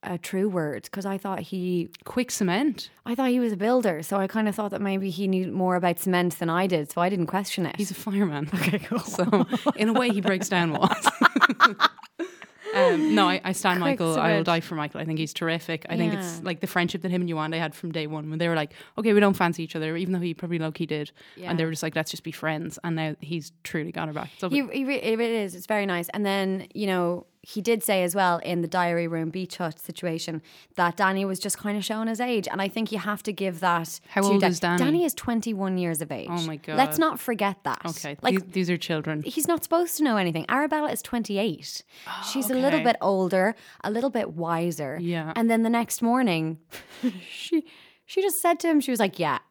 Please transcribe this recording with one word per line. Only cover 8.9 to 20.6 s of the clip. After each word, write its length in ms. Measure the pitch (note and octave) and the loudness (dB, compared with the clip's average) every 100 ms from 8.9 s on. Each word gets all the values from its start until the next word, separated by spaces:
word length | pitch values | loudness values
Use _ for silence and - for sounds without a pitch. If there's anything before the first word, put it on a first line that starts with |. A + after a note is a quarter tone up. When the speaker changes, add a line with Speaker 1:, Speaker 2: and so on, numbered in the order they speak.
| A#3 | -6
Speaker 2:
So, 480 | - F#3+ F3+ G#3 - A#3+ C#4+ - | -4 -2 2 4 2 2 0 2
in 120 | G#3+ | 2
a 60 | |
way, 160 | A#3 B3 | 4 2
he 100 | G#3 | 2
breaks 300 | G3 F#3 F#3+ | 2 0 2
down 220 | F#3 E3+ | 2 2
walls. 340 | C#3+ F#3 - - | 4 2 4 0
<laughs> 760 | - B3+ C4+ A#3 A#3+ E4 D4+ D4+ - - _ F4+ - - _ G#4 | 4 4 6 2 6 4 4 0 0 -20 _ -12 -12 -20 _ -4
Um, 400 | A4 C5 E4+ D#4 | 4 4 6 4
no, 140 | G#3+ F#3 | 4 4
I, 120 | F#3 | 2
I 80 | - | -2
stand 280 | F#3 G3 F3+ | 0 2 2
Speaker 1:
Quick 180 | F3 F3+ | 2 2
Speaker 2:
Michael. 180 | E3 D#3 | 2 2
I 120 | D#3 | 4
will 0 | D#3+ | 2
Speaker 1:
cement. 80 | E3 | 4
Speaker 2:
die 120 | E3+ | 2
for 140 | E3 | 0
Michael. 240 | D#3+ D3 - | -6 -6 -6
I 40 | |
think 160 | D#3+ D#3 | -4 -2
he's 120 | D#3 | -4
terrific. 540 | - E3 E3 E3 E3 - | -2 -2 -2 -4 -8 -4
I 80 | E3 | 0
think 160 | E3+ | 0
it's, 240 | F#3+ F3+ E3 | 0 -6 -6
Speaker 1:
Yeah. 60 | |
Speaker 2:
like, 140 | F#3 E3+ | -6 -4
the 80 | F#3+ | -2
friendship 360 | F3+ F3 F3 | 0 0 -2
that 80 | F#3 | -2
him 80 | F3+ | -2
and 100 | F3 | 0
Yuande 260 | D#3+ D3+ E3 | -2 -2 -2
had 160 | D#3+ | -4
from 200 | D#3 E3+ | -6 -8
day 160 | D#3+ D3+ | -6 -6
one 220 | D#3 D3+ | -6 -6
when 100 | D#3 | -2
they 80 | E3+ | 0
were 80 | E3 | 0
like, 160 | D3 - - - | -2 -8 -14 -2
"Okay, 140 | A3+ | 4
we 80 | G#3 | 6
don't 140 | G3+ F#3+ | 6 6
fancy 260 | F3 E3 | 2 2
each 140 | D#3+ E3 | -4 -4
other," 200 | D#3 E3 | -4 -2
even 160 | F#3 | -2
though 60 | F#3 | -2
he 160 | F3 | -2
probably 240 | D#3+ F3 | -4 -4
low-key 280 | E3+ | -2